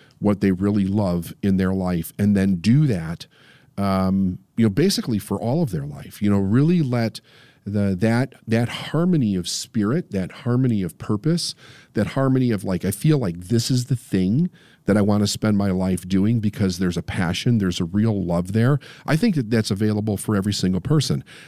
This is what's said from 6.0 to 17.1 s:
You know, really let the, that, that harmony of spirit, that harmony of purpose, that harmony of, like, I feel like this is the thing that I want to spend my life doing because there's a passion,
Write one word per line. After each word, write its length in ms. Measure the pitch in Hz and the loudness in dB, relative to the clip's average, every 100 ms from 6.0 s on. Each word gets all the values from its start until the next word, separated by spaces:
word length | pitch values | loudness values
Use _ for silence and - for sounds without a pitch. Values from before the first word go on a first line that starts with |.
| - - | -16 -4
You 80 | 104 | 0
know, 80 | 101 | 2
really 420 | 98 117 151 180 | 2 4 4 2
let 400 | 135 123 113 - _ - - _ - | 2 0 -2 -4 _ -20 -20 _ -6
the, 300 | 104 101 92 | 0 0 2
that, 340 | 110 117 135 - - | 2 2 0 -6 -2
that 220 | 113 120 | 0 0
harmony 680 | - - 151 175 170 110 92 | -4 -4 0 2 2 2 0
of 120 | 85 | -4
spirit, 640 | - - 113 101 156 - | -8 -6 -2 0 0 -2
that 220 | 98 85 | -6 -6
harmony 500 | - 120 123 131 107 | -6 -2 0 2 0
of 160 | 87 - | -2 -6
purpose, 560 | - 104 151 170 - - - - - | -4 -2 0 -2 -4 -10 -18 -20 -8
that 140 | - 101 | -2 -2
harmony 420 | - 135 131 123 | 0 2 2 2
of, 140 | 104 | 0
like, 200 | 104 87 | -2 -2
I 60 | 104 | -2
feel 300 | - 156 151 | 0 2 2
like 180 | 104 85 | 0 -6
this 320 | 90 117 123 | -2 0 0
is 160 | 127 123 | -2 -2
the 100 | 127 | -6
thing 540 | - 98 92 123 180 - - _ - | -2 0 2 2 0 -4 -20 _ 0
that 120 | 104 | 2
I 40 | |
want 200 | 101 104 | 2 2
to 60 | 101 | 0
spend 300 | - 113 104 | 0 0 0
my 140 | 101 | 0
life 360 | 92 92 92 90 | 0 0 -2 -2
doing 320 | 95 101 120 | 0 2 0
because 380 | 104 - 98 87 | -2 0 -2 0
there's 200 | 92 82 | -2 -2
a 60 | |
passion, 540 | - | -6